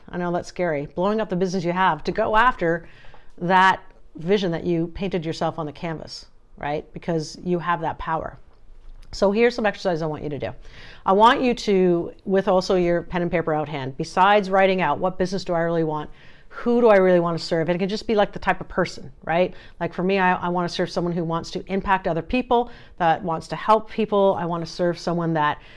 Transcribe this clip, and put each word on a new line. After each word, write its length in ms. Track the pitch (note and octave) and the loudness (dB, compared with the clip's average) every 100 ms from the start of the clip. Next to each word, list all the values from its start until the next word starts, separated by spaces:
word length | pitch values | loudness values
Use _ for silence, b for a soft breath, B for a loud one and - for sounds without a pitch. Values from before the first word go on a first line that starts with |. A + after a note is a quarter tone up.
| - | -12
I 100 | - | -6
know 120 | F3 | -4
that's 180 | F3 - | -4 -6
scary. 380 | - F3 D3 D3 | -4 -2 -2 -4
Blowing 340 | - F#3+ G#3+ | -2 -2 0
up 80 | G#3 | -2
the 80 | F3+ | -2
business 280 | F#3+ F#3 | -2 -2
you 80 | E3+ | -2
have 320 | F3+ F#3 D3+ | 2 2 2
to 80 | - | -2
go 240 | F3+ A3+ G#3+ | -2 2 4
after 500 | B3 B3 E3+ E3+ B B B B B - | 4 2 0 -2 B B B B B -8
that 420 | F3 F#3 F#3+ - - - - | 2 6 6 2 -4 -20 -20
vision 380 | - D#3+ G3+ F#3 | -10 -2 0 0
that 120 | E3 | -2
you 220 | - E3+ E3 | -2 -2 -2
painted 380 | - G3 F#3 D#3+ | -4 -4 -4 -4
yourself 320 | D#3 E3 D#3 | -4 -4 -4
on 80 | D3+ | -8
the 60 | |
canvas, 540 | - E3+ D#3 - - - - - - | -8 -8 -8 -10 -16 -18 -20 -20 -10
right? 340 | C#3+ D3+ - | -6 -6 -8
Because 440 | E3 - E3 D#3 - | -10 -4 -4 -4 -8
you 160 | F3 F3 | -4 -2
have 220 | D#3+ E3+ | 0 -2
that 180 | D#3 - | -4 -6
power. 400 | - D#3+ - - - - - - - - - | -6 -6 -6 -12 -20 -20 -20 -20 -18 -18 -14
So 220 | - G3 | 0 0
here's 220 | G#3 A#3 | 4 2
some 120 | A#3+ G#3 | 2 -2
exercises 340 | G3 F#3+ E3 | -2 -4 -2
I 60 | D#3+ | -4
want 160 | D3+ | -6
you 60 | D3 | -8
to 100 | C#3 | -6
do. 120 | F#2+ - B B B B | -8 -10 B B B B
I 80 | - | 2
want 280 | F#3+ A3+ C#4 | 6 6 6
you 140 | B3+ | 2
to, 580 | A#3 - F#3+ F#3 E3+ E3 - | 0 2 4 4 2 -2 -10
with 220 | - F#3+ F#3+ | 0 0 4
also 300 | F#3 F#3 F#3 | 2 4 2
your 260 | F3 F3 | 2 0
pen 200 | E3+ F3 | -2 -4
and 80 | F3 | -2
paper 200 | F3 D#3+ | -2 0
out 160 | D3+ D3 | -2 -2
hand, 280 | D3+ C3 C3 | -6 -8 -8
besides 520 | D#3+ - F#3+ G#3+ F#3 | -4 2 6 4 4
writing 320 | F#3+ F#3+ F#3+ | 4 4 4
out, 200 | D#3 D3 | 0 0
"What 180 | F#3 F3+ | -2 -2
business 260 | F3+ F#3+ | -2 -2
do 100 | - | -2
I 60 | E3+ | -2
really 240 | E3+ E3+ | 0 0
want? 260 | D#3+ D3+ D3+ b b b b | 0 -4 -8 b b b b
Who 300 | - A#3 A#3+ | -6 0 4
do 80 | A#3 | 6
I 100 | G3+ | 8
really 200 | F#3 F3+ | 8 4
want 180 | E3+ E3 | 4 -2
to 80 | |
serve?" 240 | - E3+ D#3+ | -2 -2 0
And 60 | |
it 60 | F3 | 0
can 80 | F#3+ | -2
just 180 | G#3+ - | -4 0
be, 80 | |
like, 180 | G#3 G3+ | 2 0
the 60 | - | 0
type 220 | - - | -2 -2
of 80 | F#3 | -2
person, 420 | - E3 - - - | -2 -2 -4 -16 -14
right? 280 | - E3 F3+ B B B | -2 0 0 B B B
Like, 120 | E3+ | -8
for 120 | - | -4
me, 160 | F3+ G3 | 0 2
I, 140 | F#3 | 2
I 140 | F#3 F3 | 2 0
want 180 | F3 F3 | -2 -2
to 40 | |
serve 160 | E3+ F3 | -2 -4
someone 240 | - F3 | -2 -2
who 120 | F3 | -2
wants 260 | E3 E3 E3 | -2 -4 -6
to 120 | F#3 F#3 | -10 -6
impact 400 | G3 G3+ F#3+ F#3+ | -4 0 0 0
other 160 | E3 | -4
people, 480 | D#3 B3+ B3 A#3+ A#3+ B B - | -2 -4 2 0 0 B B -2
that 260 | E3+ D#3 | 0 2
wants 240 | F3 D#3+ - | -2 -6 -6
to 80 | D#3 | -6
help 340 | - A3 A3 | 2 2 2
people. 460 | - G#3 G3+ G3 F#3 | -4 0 4 4 2
I 60 | |
want 200 | E3 E3+ | -2 -4
to 60 | E3 | -6
serve 300 | - F3 E3 | -2 -2 0
someone 340 | - E3+ E3 | -4 -2 0
that 240 | D#3+ D3 - B | 2 0 -2 B